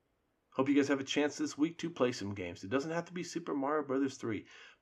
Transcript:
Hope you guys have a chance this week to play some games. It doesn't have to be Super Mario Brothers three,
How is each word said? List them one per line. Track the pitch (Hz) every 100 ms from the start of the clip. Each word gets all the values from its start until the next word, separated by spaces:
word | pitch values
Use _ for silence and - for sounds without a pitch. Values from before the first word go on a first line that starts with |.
| _ _ _ _ _
Hope | - 135
you | 143
guys | 143
have | 135
a |
chance | 135 147 147 147
this | 151 -
week | 165 165
to | 165
play | - 123
some | 120 101
games. | 98 87 -
It | 98
doesn't | 131 160
have | 170 165
to |
be | 175
Super | - 170 165
Mario | 147 135 151
Brothers | 139 135 135 -
three, | 117 98 - - - -